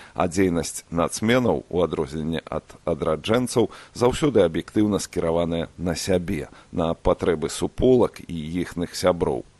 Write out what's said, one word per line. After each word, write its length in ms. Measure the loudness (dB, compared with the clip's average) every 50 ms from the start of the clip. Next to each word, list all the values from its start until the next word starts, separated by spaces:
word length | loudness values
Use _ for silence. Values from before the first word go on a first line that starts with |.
| -20 -10 -4
а 120 | -4 -2
дзейнасць 580 | -2 2 2 2 2 2 0 -2 -4 -8 -12 -12 _
нацменаў, 760 | -2 -2 -2 -2 -2 -2 0 2 2 2 2 2 0 -2 -4 -4
у 160 | -2 0 0
адрозненне 560 | 0 0 -4 -4 -4 -6 -6 -6 -4 -6 -6 -6 -6
ад 160 | -8 -8 -8 -10 -18 -8 _ -4
адраджэнцаў, 800 | -4 -2 -2 -2 -2 -2 0 0 0 0 0 0 0 0 0 0 -2 -10 -20 -18 -4
заўсёды 480 | 0 2 2 2 2 0 2 4 4
аб'ектыўна 560 | 4 4 2 -2 -6 -2 0 2 2 2 2 0
скіраваная 720 | -2 -4 -4 -2 0 0 0 0 0 0 -2 -4 -4 -6 -8
на 180 | -6 -4 -4 -4
сябе, 540 | -4 -2 0 0 0 0 -2 -4 -6 -6 -10 -14 -20 -20 _
на 220 | -4 -2 -2 -2 -2
патрэбы 580 | 0 0 0 2 2 2 0 0 0 -2 -6
суполак 680 | -4 -4 -4 -4 -2 2 4 6 6 6 4 2 0 -6 -12
і 120 | -10 -8 -8 -6 -4 -4 -4 -4
іхных 320 | -4 -4 -6 -6 -6 -6
сяброў, 480 | 0 2 2 2 2 0 0 0 -2 -6 -10 _ _